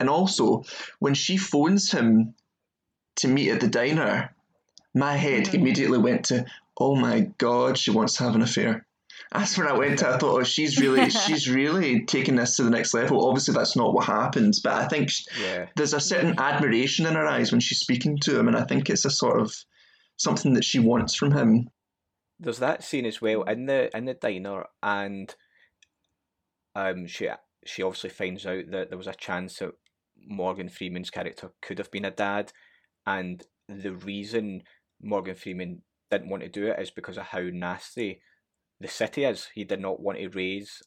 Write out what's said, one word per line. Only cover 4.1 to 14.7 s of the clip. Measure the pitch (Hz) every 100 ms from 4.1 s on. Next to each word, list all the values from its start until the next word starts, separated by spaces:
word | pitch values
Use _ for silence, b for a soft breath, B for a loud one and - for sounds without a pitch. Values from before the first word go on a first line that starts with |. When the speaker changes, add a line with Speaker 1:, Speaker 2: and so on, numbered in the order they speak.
| 101 - _ _ _ _ _ _
Speaker 1:
my | - 143 143
head | 147 127 -
Speaker 2:
Mm-hmm. | -
Speaker 1:
immediately | 131 135 135 123
went | 117 120 -
to, | 123 123 B B -
"Oh | 135 139
my | 120 113 98 -
God, | 120 120 127 127
she | -
wants | 110 107 -
to |
have | 123 110
an |
affair." | 120 - 113 110 - _ - B B
That's | - 202 -
when | 151
I |
went | 127 143 139
to, | 156
I | 127
thought, | 147 127
"Oh, |
she's | 123 - 151 131
really, | 139 131 127
Speaker 2:
<laughs> | 220 -
Speaker 1:
she's | 151 127
really | 127 147 180 151 120 -
taking | 143 135 127
this | 120 -
to |
the | 120
next | 117 -
level." | 117 123 131 127
Obviously, | 131 143
that's | 123 - 127
not | 117
what | - -
happens, | 104 131 131 107 104
but | 117